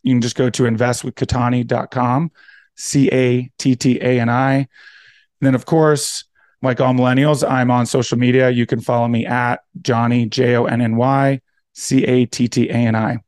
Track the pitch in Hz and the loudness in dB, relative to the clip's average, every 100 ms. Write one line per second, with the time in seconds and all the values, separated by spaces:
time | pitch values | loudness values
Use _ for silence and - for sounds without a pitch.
0 | 127 123 117 - 127 - 123 110 123 120 | 2 0 0 0 -2 2 0 2 0 -2
1 | - - 127 127 123 123 120 120 - 127 | -8 -8 -4 0 0 0 -2 -4 -4 -2
2 | 123 131 165 _ - - _ - - 143 | 0 0 -2 _ -20 -20 _ -16 -4 0
3 | 135 131 127 123 127 - 135 123 127 123 | 2 2 2 0 -4 -4 -2 0 0 0
4 | 127 127 117 120 135 135 135 - - - | 0 0 0 0 0 0 -2 -12 -20 -20
5 | - _ _ _ 135 127 - 165 156 147 | -20 _ _ _ 0 0 0 2 4 2
6 | - - - _ _ _ 131 120 127 127 | -2 -10 -14 _ _ _ -4 0 0 2
7 | 127 127 147 143 - 131 123 123 120 135 | 2 2 2 0 0 0 2 0 0 -2
8 | 120 120 123 127 127 123 120 120 - 120 | -2 0 2 4 2 2 -2 -2 -2 -2
9 | 117 117 117 123 123 - _ 180 - 117 | 0 -2 -2 -2 -2 -4 _ -8 -2 0
10 | 117 123 110 - 123 120 120 120 117 113 | 2 0 -2 -2 0 0 0 -2 0 0
11 | 127 139 139 135 _ _ _ - - 135 | 0 2 0 -2 _ _ _ -14 -2 0
12 | 135 127 120 - 120 - 117 117 117 110 | 2 0 0 -2 -2 0 -2 0 0 0
13 | 110 117 | -2 -6